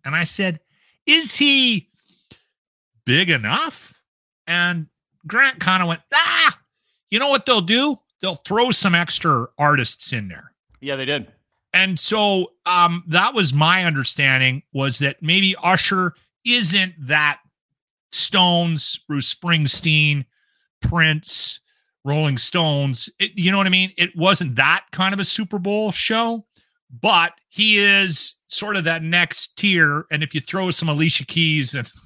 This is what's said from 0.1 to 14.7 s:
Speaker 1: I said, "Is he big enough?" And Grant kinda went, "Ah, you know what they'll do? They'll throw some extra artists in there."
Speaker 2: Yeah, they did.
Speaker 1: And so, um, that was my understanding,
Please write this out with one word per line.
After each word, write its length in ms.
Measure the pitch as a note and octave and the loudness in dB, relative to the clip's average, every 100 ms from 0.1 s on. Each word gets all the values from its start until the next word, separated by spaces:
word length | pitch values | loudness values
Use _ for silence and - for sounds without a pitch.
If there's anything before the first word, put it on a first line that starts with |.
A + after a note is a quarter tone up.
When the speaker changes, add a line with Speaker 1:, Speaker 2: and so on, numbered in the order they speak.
| D#3 | -6
Speaker 1:
I 80 | |
said, 380 | E3+ - F#3+ D#3+ _ _ _ _ - | -6 -4 -6 -6 _ _ _ _ 0
"Is 300 | D#4 D4+ - | 0 0 0
he 540 | C#4+ C#4 B3+ G#3+ - _ _ _ _ - _ _ _ _ _ _ - | 2 2 2 -2 -6 _ _ _ _ -20 _ _ _ _ _ _ 0
big 240 | C#3 F3+ | 2 2
enough?" 640 | C#3+ A2 C3+ D#4 - - _ _ _ _ _ - | 0 0 -2 -4 -8 -20 _ _ _ _ _ -6
And 400 | F3 F3 F3 D3+ _ _ _ D3+ | -2 -2 -2 -8 _ _ _ -6
Grant 320 | A#3 C4+ B3+ | 0 0 0
kinda 260 | - F#3 F3 | 0 0 0
went, 160 | E3 - | -4 0
"Ah, 440 | C#4+ E5+ - D4+ - _ _ _ _ - | 0 2 2 2 0 _ _ _ _ -4
you 80 | G#3+ | -2
know 80 | C#4 | 2
what 160 | C4+ - | 0 2
they'll 160 | A3+ | 2
do? 380 | E3+ A#3 D4 C#4 _ - | 2 2 2 -2 _ -10
They'll 140 | F#3+ E3 | -8 -8
throw 360 | - G#3 B3 | -4 0 2
some 240 | - G3 E3+ | 2 2 2
extra 520 | E3+ - E3+ C3 A#2+ - | 0 -2 0 0 -2 0
artists 560 | D3 C#3+ A#2 - - | 2 2 0 -6 -6
in 140 | A#2+ G2 | -6 -8
there." 240 | D#2 - _ _ _ | -14 -20 _ _ _
Speaker 2:
Yeah, 140 | C#3 C3+ | -8 -6
they 100 | C3 | -4
did. 260 | C#3+ G2+ _ _ _ _ | -4 -6 _ _ _ _
Speaker 1:
And 260 | F3 F#3+ F3 | 0 0 -2
so, 540 | - G#3+ G#3 G3 F3+ _ - | -2 0 2 0 -2 _ -2
um, 380 | F3+ F3 E3+ F3 | 2 2 2 -2
that 260 | E3 G#3+ | 0 2
was 200 | C4 E3 | 0 0
my 300 | C#3+ D#3 F#3 F3 | 2 2 2 0
understanding, 800 | C#3+ B2+ - C#3 C3 C3 C3 - | -2 -2 0 2 2 2 -2 -6